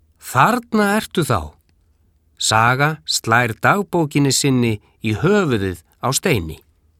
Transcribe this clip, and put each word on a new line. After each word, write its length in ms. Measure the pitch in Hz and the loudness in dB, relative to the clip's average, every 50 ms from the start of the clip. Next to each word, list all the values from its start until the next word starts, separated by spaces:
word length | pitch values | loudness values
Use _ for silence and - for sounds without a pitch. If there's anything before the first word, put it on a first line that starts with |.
| _ _ _ _ | _ _ _ _
Þarna 720 | - - - 127 143 196 233 247 233 - - 214 208 202 202 220 | -14 -4 0 2 2 2 2 0 -2 -2 0 0 2 2 0 0
ertu 240 | - - - 190 | -2 -4 -4 -4
þá. 340 | 156 - 120 87 73 73 - _ _ _ _ _ _ _ _ _ _ _ _ _ _ _ _ | -2 0 -2 -2 -4 -8 -14 _ _ _ _ _ _ _ _ _ _ _ _ _ _ _ _
Saga 520 | - - - 113 110 113 120 127 131 143 151 160 - _ | -6 -2 0 2 2 2 2 2 2 0 -2 -2 -4 _
slær 480 | - - - - 113 113 120 123 113 110 - | -6 -6 -4 0 0 2 2 2 0 -2 -2
dagbókinni 680 | - 123 160 202 196 - - 175 160 143 - 147 143 135 127 | 0 0 0 0 -2 -2 -2 -2 -2 0 0 0 2 2 0
sinni 420 | - - 139 131 127 120 117 107 101 - _ _ _ | 0 0 0 2 2 2 0 -2 -4 -8 _ _ _
í 140 | - 110 107 | -4 -4 -2
höfuðið 640 | 98 139 180 208 208 190 147 120 104 98 95 90 - - _ _ _ - | 0 0 2 2 2 2 0 0 0 -2 -4 -6 -8 -12 _ _ _ -4
á 40 | 120 | -4
Steini. 460 | - - - 196 147 101 82 80 76 - _ _ _ _ _ _ _ | -4 -2 -2 -2 -2 -2 -4 -6 -12 -16 _ _ _ _ _ _ _